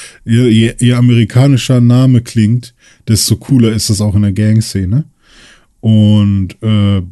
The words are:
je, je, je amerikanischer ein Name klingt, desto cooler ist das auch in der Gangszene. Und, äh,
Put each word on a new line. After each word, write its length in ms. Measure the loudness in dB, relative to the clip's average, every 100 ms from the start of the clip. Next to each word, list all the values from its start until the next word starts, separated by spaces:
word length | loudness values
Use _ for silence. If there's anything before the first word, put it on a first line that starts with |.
| -20 -14
je, 240 | -2 0 2
je, 240 | 2 0 0
je 140 | 0
amerikanischer 840 | 0 0 0 0 2 2 2 0 0
ein 100 | 2
Name 320 | 2 2 0
klingt, 520 | -2 -2 0 -2 -6 _ _ _ -4
desto 260 | -2 0 -4
cooler 360 | 0 0 2
ist 180 | 0 -2
das 100 | -2
auch 140 | -2
in 80 | 0
der 100 | 0
Gangszene. 720 | 0 0 0 -2 -4 -4 -4 -4 _ _ -20 -20 _ _ _
Und, 840 | 0 2 2 0 0 -2 -4 -6
äh, 400 | -4 0 0 -2 -6